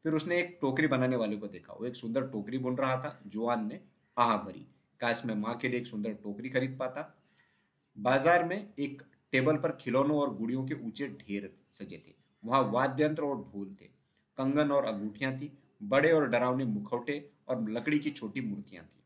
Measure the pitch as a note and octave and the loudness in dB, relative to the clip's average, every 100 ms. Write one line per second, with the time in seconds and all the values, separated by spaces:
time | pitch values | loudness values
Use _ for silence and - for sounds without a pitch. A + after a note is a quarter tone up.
0 | D#3+ D#3 F3 F3 F3 - C#3 C3+ D#3 C3 | 2 0 2 0 0 -2 -2 2 2 4
1 | B2+ B2+ G#2+ G#2 G#2 F2+ - - A#2 B2 | 2 2 0 -2 -6 -12 -16 -8 -8 -6
2 | A#2 B2 C3 A2+ G2 C3 B2+ B2+ C3 C3 | -4 -2 -2 -6 -4 -4 -2 0 0 0
3 | C#3 - - G#2+ A#2 A#2+ G#2+ D#3+ - _ | -4 -10 -10 -4 0 0 -2 -8 -16 _
4 | _ - A#2 G#2+ G2+ - - _ _ _ | _ 2 4 4 0 -12 -16 _ _ _
5 | A#2+ A#2+ B2 G#2+ G#2+ A#2+ C3 B2 A#2 A2 | 0 0 0 -2 -2 -2 -2 -2 -4 -6
6 | G#2+ G#2 G#2 G2+ B2+ C3 C3 - B2+ C#3 | -6 -6 -10 -8 -2 0 0 -4 -6 -6
7 | D#3+ _ _ _ _ _ _ _ _ - | -10 _ _ _ _ _ _ _ _ -4
8 | G#2+ C3+ D3 F3 E3 F#3+ G3+ - C#3+ C#3 | 2 4 6 6 4 -2 -6 -6 -6 -6
9 | - _ _ C3 C3 D3+ D#3+ - - B2+ | -18 _ _ 2 4 2 0 -4 0 2
10 | C#3 D3 C#3+ G2+ A2+ C3 C3+ C#3+ A2+ A2 | 4 4 0 0 -2 -2 -4 -6 -8 -6
11 | C#3 - - G2+ G2 - _ - G2 E2+ | -8 -8 -6 -6 -6 -16 _ -16 -14 -14
12 | - _ _ _ A2+ C3 A#2 A2+ C3+ C3 | -18 _ _ _ 0 2 2 2 2 2
13 | D3+ D3+ D3 C#3 - G2+ G2 G2 - _ | 0 2 -2 -4 -6 -10 -10 -12 -20 _
14 | _ _ _ - C3+ C#3+ D3 C#3+ B2 G#2 | _ _ _ -4 0 2 4 2 2 -2
15 | G#2+ G#2 C3+ C3 C#3+ - _ _ G#2 C3+ | -6 -4 -4 -4 -8 -14 _ _ 2 4
16 | D3+ D#3+ C3+ A#2 B2 B2+ B2+ G#2 G#2 A#2+ | 6 6 6 4 4 2 0 -2 -2 -4
17 | - D3 - _ - B2 A2 A2 D3+ D3+ | -2 -6 -8 _ -4 -2 -2 -2 2 0
18 | D3 C#3 A2 C3+ A2+ G2+ G2+ F2+ E2+ _ | 0 -6 -8 -6 -4 -6 -10 -16 -18 _